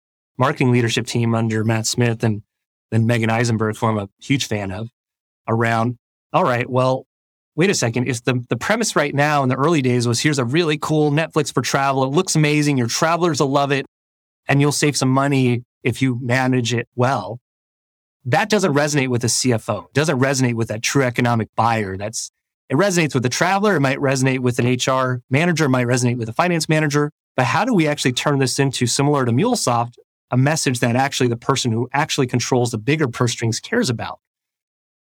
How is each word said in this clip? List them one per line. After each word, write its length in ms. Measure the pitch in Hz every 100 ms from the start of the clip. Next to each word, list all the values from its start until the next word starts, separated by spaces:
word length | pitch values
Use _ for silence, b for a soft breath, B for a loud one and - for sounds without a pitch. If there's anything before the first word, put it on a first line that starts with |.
| _ _ _ -
marketing 340 | 131 139 131
leadership 340 | 123 113 127 120
team 280 | 120 117
under 300 | 113 113 110
Matt 220 | 110 113 107
Smith 360 | - 120 113
and 200 | 113 104 - _ _ _ _
then 160 | 113 113
Megan 240 | 120 113
Eisenberg, 460 | 117 120 110 110 104
who 100 | 113
I'm 120 | 107
a 100 | 98 _
huge 260 | - 139 -
fan 240 | 107 98
of, 180 | 98 117 - _ _ _ _ -
around, 480 | 113 117 117 117 120 _ _ _
all 120 | 151
right, 240 | 170 120 123
well, 380 | 127 131 131 - _ _ _ _
wait 160 | - 196
a 40 |
second. 340 | 175 117 120 131
If 140 | 120
the, 200 | - 127 120
the 80 | 120
premise 380 | - 226 220
right 200 | 175 147
now 280 | 139 147 147
in 60 | 131
the 80 | 127
early 260 | 151 160
days 240 | 127 123 120
was, 140 | 117
"Here's 180 | 151 139
a 60 |
really 340 | 120 156 170 151
cool 320 | - 156 151
Netflix 420 | 147 160 156 143
for 100 | -
travel. 420 | 123 143 139 135
It 40 | 131
looks 280 | 151 185 160
amazing. 400 | 151 151 147 135
Your 120 | 117
travelers 520 | - 160 165 175 143
will 100 | 143
love 220 | 143 139
it. 140 | 139 - _ _ _ _ _ -
And 120 | 139
you'll 100 | 147
save 260 | 143 151 139
some 120 | 131
money 560 | 135 139 135 127 120 - _
if 180 | 123 117
you 160 | 131 120
manage 500 | 131 127 127 127 117
it 160 | 120 -
well." 460 | 120 123 127 98 120 _ _ _ _ _ _ _ _ 123
That 240 | 151 214
doesn't 240 | 214 180
resonate 340 | 143 151 147 131
with 160 | 120
a 40 | 120
C 240 | - 127
F 160 | 113 -
O. 100 | 104
It 160 | -
doesn't 240 | 135 156 131
resonate 360 | 135 131 123
with 140 | 113 113
that 140 | 107
true 200 | - 139
economic 460 | 123 117 120 117 107 -
buyer. 400 | 113 113 98 95
That's, 340 | 107 - - _ _ _ _
it 60 |
resonates 400 | 131 202 175 151
with 80 | 135
the 60 | 123
traveler. 480 | - 170 196 208 170
It 40 |
might 180 | 135 139
resonate 420 | 135 135 131 131
with 180 | 123 120
an 80 | 120
H 220 | 123 -
R 340 | 131 131 123 -
manager. 340 | 131 175 156
It 60 | 147
might 160 | 127 120
resonate 320 | 127 123 120
with 100 | 110
a 40 |
finance 360 | 110 175 170 160
manager. 440 | 156 156 147 147 - _ -
But 100 | 123
how 180 | 156
do 80 | 226
we 140 | 202 151
actually 260 | 143 139
turn 280 | 123 151 139
this 180 | 131 -
into, 280 | 139 - 120
similar 380 | - 143 143
to 60 | 120
MuleSoft, 640 | 117 233 240 - 117 120 - _ _ _
a 40 | 127
message 440 | 139 156 147 123
that 160 | 120 123
actually 320 | 139 - 127
the 80 | 117
person 340 | - 135 123
who 180 | 113 127
actually 340 | 139 151 - 127
controls 460 | 123 - 123 120
the 60 | 110
bigger 280 | 107 156 139
purse 240 | - 120
strings 300 | - 113 110
cares 300 | - 240 147
about? 280 | 113 98 - _ _ _ _ _ _ _ _